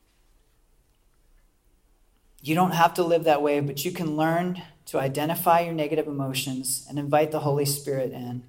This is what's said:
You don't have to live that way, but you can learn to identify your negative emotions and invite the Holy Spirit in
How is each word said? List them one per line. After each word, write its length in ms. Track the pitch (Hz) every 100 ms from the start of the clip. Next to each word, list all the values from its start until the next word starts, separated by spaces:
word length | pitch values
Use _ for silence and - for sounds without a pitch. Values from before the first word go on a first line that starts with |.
| _ _ _ _ _ _ _ _ _ _ _ _ _ _ _ _ _ _ _ _ _ _ _ _
You 120 | 139
don't 180 | 160 185
have 220 | 165 170 175
to 80 |
live 200 | 170 170
that 180 | 160 147
way, 180 | 147 143
but 240 | 143 139
you 80 | 180
can 240 | 175 160 151
learn 460 | 160 165 180 180 - - -
to 120 | 147
identify 600 | 135 139 147 170 180 170
your 120 | 170
negative 320 | 160 147 156 151
emotions 800 | 143 135 131 - 131 131 - -
and 120 | 139
invite 320 | 143 151 156
the 80 | 156
Holy 260 | 139 143 143
Spirit 460 | - 147 135 127
in 320 | 127 123 123